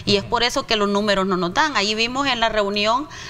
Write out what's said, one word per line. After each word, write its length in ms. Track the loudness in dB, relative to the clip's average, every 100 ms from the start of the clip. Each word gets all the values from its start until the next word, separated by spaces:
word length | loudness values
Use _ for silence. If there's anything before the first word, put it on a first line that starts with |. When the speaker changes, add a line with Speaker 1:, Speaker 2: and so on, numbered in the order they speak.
Speaker 1:
Y 120 | 0 0
es 60 |
Speaker 2:
Ujú. 80 | 2
Speaker 1:
por 120 | 0
eso 240 | 0 -2 -2
que 100 | 0
los 100 | 2
números 400 | 2 2 2 2
no 120 | 0
nos 160 | 0
dan. 220 | 2 2 2
Ahí 160 | 0
vimos 320 | 0 -2 0 -2
en 140 | 0
la 100 | 0
reunión 580 | 0 0 0 0 0 -2 -12 -14